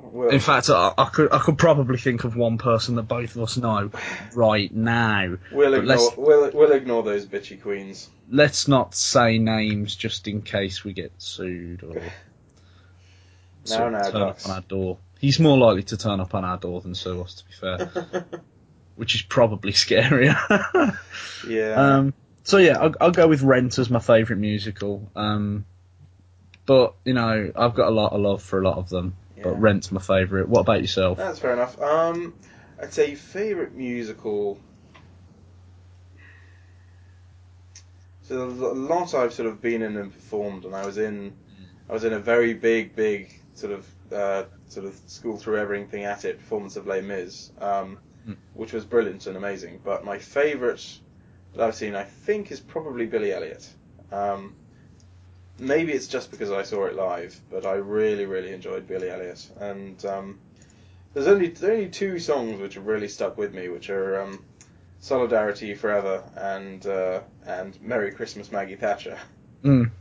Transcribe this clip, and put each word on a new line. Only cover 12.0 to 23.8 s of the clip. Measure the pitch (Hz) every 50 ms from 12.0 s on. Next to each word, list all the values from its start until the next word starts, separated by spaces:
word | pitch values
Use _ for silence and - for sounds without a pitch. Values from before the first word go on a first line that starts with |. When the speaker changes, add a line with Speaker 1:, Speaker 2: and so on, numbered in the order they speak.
| 85 87 90 - - _ _ _ _ _ _ _ _ _ _ _ _ _ _ _ - _ _ _ _ _ _ _ _ _ _ - -
Speaker 2:
sort | 113 113 113
of | 117 117
Speaker 1:
no, | 110 101 98 98
Speaker 2:
turn | 107 104
Speaker 1:
Ducks. | 101 95 - - -
Speaker 2:
up | 95
on | 95
our | 95
door. | - - 95 95 95 92 92 - - _ _ -
He's | 139 139 139 -
more | 160 151 139 131
likely | 120 110 98 95 95
to | - 113
turn | - - 110 101 95
up | 92 92 -
on | 98 92
our | 90 90
door | 92 95 90 90 90
than | 90 90 90
sue | - - 92 90 90
us, | 90 90 -
to | - -
be | _
fair. | - - 95 92 92 - 180 175 - 180 170 - - 180 175 - 170 165 - _ _
Speaker 1:
<laughs> | _ _ _ _ _ _ _ _
Speaker 2:
Which | - 113 - -
is | 107
probably | - - - 131 117 107 107 95 - 101
scarier. | 98 - - - 113 107 123 131 143 123 131 151 147 - - - 208 202 - - - 359 302 214 - - - - - -
<laughs> | - - - - -
Speaker 1:
Yeah. | 117 113 110 110 110 110 127 139 139 139 135
Speaker 2:
Um, | 139 139 - _ _ _ _ _ -
so | - 202
yeah, | 196 180 160 170 -
I'll, | 156 160 139 -
I'll | - 175
go | 175 180 165 160
with | 156 139
Rent | 135 135 127 127 127 123 -
as | 131